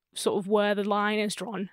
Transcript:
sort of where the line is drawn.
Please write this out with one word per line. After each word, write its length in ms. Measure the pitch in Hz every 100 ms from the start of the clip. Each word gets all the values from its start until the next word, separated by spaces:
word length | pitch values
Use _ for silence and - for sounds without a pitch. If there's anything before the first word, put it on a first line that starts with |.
| _
sort 240 | - 220 202
of 100 | 190
where 260 | 208 208
the 100 | 202 202
line 300 | 208 208 214
is 160 | 208
drawn. 360 | - 185 190 196